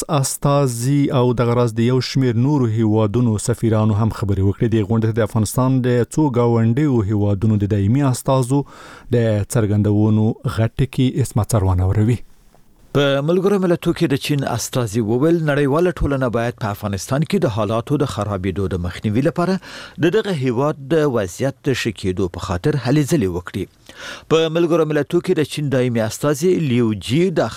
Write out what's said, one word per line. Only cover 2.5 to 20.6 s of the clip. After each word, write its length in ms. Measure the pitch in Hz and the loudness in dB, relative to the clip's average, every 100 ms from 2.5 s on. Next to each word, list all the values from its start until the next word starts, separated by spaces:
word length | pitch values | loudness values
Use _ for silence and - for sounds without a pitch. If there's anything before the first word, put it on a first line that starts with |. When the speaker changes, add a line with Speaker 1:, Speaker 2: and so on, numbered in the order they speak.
| 147 120 110 | 2 0 0
Speaker 1:
هیوادونو 560 | 110 107 107 110 120 104 | 2 2 2 0 0 0
سفیرانو 540 | - 113 113 107 110 104 | -2 -2 0 2 2 2
هم 100 | 113 - | 0 -2
خبرې 260 | 98 - 98 | -4 0 0
وکړې. 200 | - 120 | 0 0
د 160 | 110 95 | 0 0
غونډې 180 | 113 110 | 0 0
ته 80 | 110 | 0
د 100 | 107 | 0
افغانستان 480 | 117 104 - 127 131 | 0 -2 0 2 2
د 160 | 123 123 113 | 2 0 0
څو 100 | - 151 120 | 0 0 2
ګاونډیو 680 | 120 117 113 117 151 123 98 | 2 4 2 2 2 2 2
هیوادونو 500 | 107 104 101 110 107 | 0 0 0 2 2
د 80 | 98 | 2
دایمي 280 | 104 98 131 139 | 2 2 2 2
استازو 500 | 123 - 131 123 139 139 - - - - | 0 0 0 2 0 -2 -10 -20 -18 -2
د 320 | 120 117 107 98 | 0 2 0 0
څرګندونو 760 | 127 107 104 104 104 107 107 107 - - 107 | -2 0 2 2 2 4 4 2 -2 -6 -2
غټ 260 | 113 - | -2 0
ټکي 260 | 131 - 131 160 120 | -2 0 0 0 -2
عصمت 300 | - 95 113 | -2 0 0
سروان 280 | 92 90 92 | 2 2 2
اوروي. 320 | 98 107 110 - - _ _ - _ - | 2 2 0 -4 -20 _ _ -20 _ -4
Speaker 2:
په 240 | - 143 139 147 | 0 2 2 0
ملګرو 360 | 185 190 202 | 2 2 2
ملتونو 340 | 185 175 170 - | 2 0 0 0
کې 160 | 165 | 0
د 80 | 143 - | 0 0
چین 140 | 147 - | -2 -2
استازي 480 | 117 - - 104 110 104 | -4 -4 -4 -2 -2 0
وویل، 280 | 123 160 170 156 | 2 2 2 0
نړیواله 420 | 139 143 147 180 - | 0 0 2 0 0
ټولنه 320 | 156 135 131 117 | -2 0 0 -2
باید 200 | 117 117 | -4 -4
په 80 | 101 101 | -6 -6
افغانستان 500 | 104 95 - 135 156 | -6 -6 -4 -2 0
کې 180 | 202 | 0
د 80 | 147 107 | 0 0
حالاتو 420 | 104 113 - 147 | -2 -2 -2 -2
د 80 | 143 | -2
خرابېدو 500 | - 104 101 95 87 92 | -2 -4 -2 -4 -2 -4
د 80 | 95 87 | -4 -6
مخنیوي 360 | - 113 104 151 | -4 -2 0 0
لپاره 280 | - 175 190 - - - - 175 | 0 -2 -2 -6 -18 -16 -2 0
د 80 | 208 | 0
دغه 180 | 208 165 | -2 -2
هیواد 400 | 131 113 | -2 0